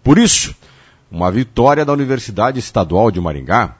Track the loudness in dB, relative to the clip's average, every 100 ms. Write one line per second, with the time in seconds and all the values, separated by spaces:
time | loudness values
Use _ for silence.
0 | 4 4 4 0 -4 -12 -20 _ _ _
1 | _ -4 -2 -2 -4 2 2 2 0 -2
2 | -2 -4 -6 -2 -2 -2 -6 -4 0 2
3 | 2 0 -6 -8 -2 -2 -2